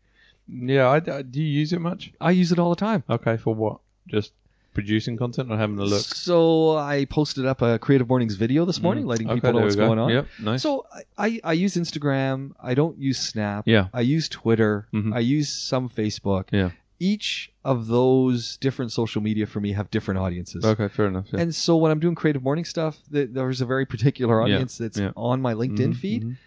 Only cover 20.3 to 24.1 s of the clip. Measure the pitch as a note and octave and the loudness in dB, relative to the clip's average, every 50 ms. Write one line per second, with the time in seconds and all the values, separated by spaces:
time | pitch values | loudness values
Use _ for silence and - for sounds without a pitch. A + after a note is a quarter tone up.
20.3 | F2 F2 F2+ - - - A2 A2 A2 G#2 G#2+ G2 - - G#2+ G2+ F#2 F#2 F#2+ - | -4 -6 -8 -10 -8 -2 0 0 2 2 0 -4 0 0 0 0 0 -4 -6 -4
21.3 | - F#2 E3+ E3+ D#3 - - - E3+ D#3+ D#3+ D#3 D#3 D#3 D#3 F3 E3 - - D#3 | -4 -2 -2 -2 -4 -4 0 2 4 4 4 4 2 2 0 -2 -2 0 0 0
22.3 | D3 C3+ B2+ C3 C#3+ E3 E3+ - - E3+ D#3+ D#3 D3+ - _ _ C#3+ C#3+ C#3+ A2+ | 0 0 -2 -2 -2 -2 -4 -6 -6 -4 -4 -4 -6 -8 _ _ -2 -2 -2 -2
23.3 | B2 C3 C3 C3 C3 B2 C3 A#2+ C3 C3+ C3+ - - G#2+ A2+ C#3 | -2 -4 -2 -2 -2 -2 -2 -2 0 -2 -2 -2 -4 0 0 0